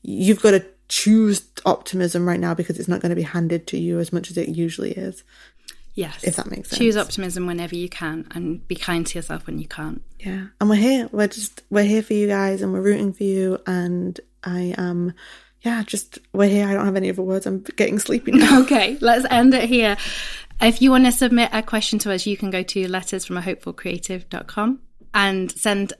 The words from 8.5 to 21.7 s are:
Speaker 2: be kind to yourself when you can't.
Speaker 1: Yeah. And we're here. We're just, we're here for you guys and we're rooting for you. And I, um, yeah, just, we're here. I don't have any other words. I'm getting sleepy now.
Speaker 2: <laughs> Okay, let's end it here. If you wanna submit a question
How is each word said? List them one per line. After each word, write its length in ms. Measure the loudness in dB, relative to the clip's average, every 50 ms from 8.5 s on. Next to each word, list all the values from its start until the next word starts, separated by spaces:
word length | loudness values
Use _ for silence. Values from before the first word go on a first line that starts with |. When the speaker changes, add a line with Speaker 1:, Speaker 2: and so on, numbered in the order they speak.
| -6 -8 -6
Speaker 2:
be 80 | -8 -8
kind 320 | -6 -4 -4 -2 -2 -2
to 120 | -4 -6 -8
yourself 280 | -8 -8 -10 -10 -10
when 120 | -10 -10 -10
you 100 | -10 -10
can't. 320 | -10 -12 -10 -10 -10 -10 -12 -14 -16 -12
Speaker 1:
Yeah. 280 | -10 -8 -8 -8 -10 -12 _ _
And 120 | 0 2
we're 60 | 4
here. 340 | 4 4 4 4 2 0 -2 -2
We're 160 | 0 0 0
just, 340 | -2 -6 -10 -10 -10 -14 _ _
we're 160 | 0 2 2
here 180 | 4 2 0 0
for 120 | 0 0
you 120 | 0 2
guys 360 | 2 2 0 0 0 -2 -2 -2
and 100 | -2 -2
we're 80 | 0
rooting 320 | 2 2 2 2 0 -4 -4
for 120 | -2 -2
you. 340 | -2 0 0 0 0 -2 -4 -4
And 520 | -4 -2 -2 -2 -2 -2 -4 -4 -6 -6 -10 -14 _ _ _ -8
I, 320 | -6 -4 -4 -4 -4 -4 -4
um, 340 | -4 -4 -2 -2 -4 -4 -6 _ -16 -20 -20 -20 _ _ _ _
yeah, 220 | _ -4 -2 -2 -4
just, 360 | -4 -6 -6 -6 -8 -16 -20 _ _ _
we're 160 | 2 4 4
here. 180 | 4 4 2
I 60 | 2 0
don't 140 | 0 0
have 100 | 0 0
any 140 | 0 -2 -2
other 100 | -2 -4
words. 240 | -2 -2 -2 -2 -2
I'm 160 | -4 -6 -6 -6 -10 -2
getting 220 | 0 0 0 2 -2
sleepy 340 | 0 0 -2 -2 -2 4 6
now. 280 | 6 8 10 8 8
Speaker 2:
<laughs> 20 | 8
Okay, 340 | 6 4 2 2 2 -2 2 4
let's 240 | 4 4 4 4 2
end 240 | 4 6 8 8 8
it 160 | 6 4 2
here. 300 | 2 4 4 2 0 0 -4 -8 -8 -8 -8 -10 -10 -12 -14 -12 -4 2 2
If 180 | 4 4 6
you 100 | 6 6
wanna 220 | 8 8 6 6 6
submit 380 | 4 2 4 4 4 2 2 0
a 100 | -4 -4
question 360 | -2